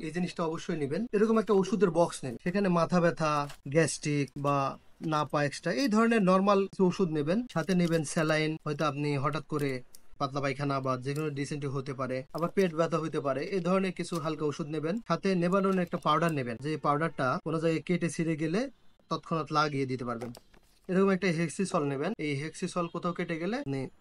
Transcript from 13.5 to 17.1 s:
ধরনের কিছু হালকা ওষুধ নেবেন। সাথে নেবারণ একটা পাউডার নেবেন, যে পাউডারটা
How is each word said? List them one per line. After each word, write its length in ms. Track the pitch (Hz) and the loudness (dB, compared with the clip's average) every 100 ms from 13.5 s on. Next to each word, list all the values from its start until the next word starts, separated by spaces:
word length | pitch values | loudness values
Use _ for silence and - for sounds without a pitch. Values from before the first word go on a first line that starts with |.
| 196 | -2
ধরনের 320 | 170 190 190 | 0 0 0
কিছু 240 | 180 - 170 | -4 -6 -4
হালকা 280 | 156 151 | -4 -2
ওষুধ 220 | 151 139 147 | -4 -4 -6
নেবেন। 320 | 156 156 226 - | -4 -4 -4 -2
সাথে 260 | 165 196 | 0 2
নেবারণ 440 | 185 175 196 196 185 | 2 2 2 2 2
একটা 200 | 175 175 | 0 0
পাউডার 340 | 151 156 165 | 2 2 2
নেবেন, 240 | 147 120 113 | 0 -4 -6
যে 160 | 147 151 | -6 -2
পাউডারটা 640 | 156 143 165 | 0 0 0